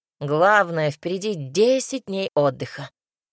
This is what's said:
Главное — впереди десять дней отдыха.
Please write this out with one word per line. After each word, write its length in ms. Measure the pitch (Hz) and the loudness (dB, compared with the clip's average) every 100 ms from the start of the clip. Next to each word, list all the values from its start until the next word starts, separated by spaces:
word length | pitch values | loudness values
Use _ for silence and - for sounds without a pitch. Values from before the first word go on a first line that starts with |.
| _ - | _ -10
Главное — 720 | 147 151 185 208 180 165 151 | -2 2 4 6 4 0 -2
впереди 440 | 143 170 185 208 | -2 -6 -4 -4
десять 720 | 185 135 147 226 262 - 269 - | -6 -4 2 2 2 -2 -8 -6
дней 240 | 190 190 | -6 -4
отдыха. 560 | - 143 127 131 - 139 _ _ _ _ | 0 0 0 -8 -12 -14 _ _ _ _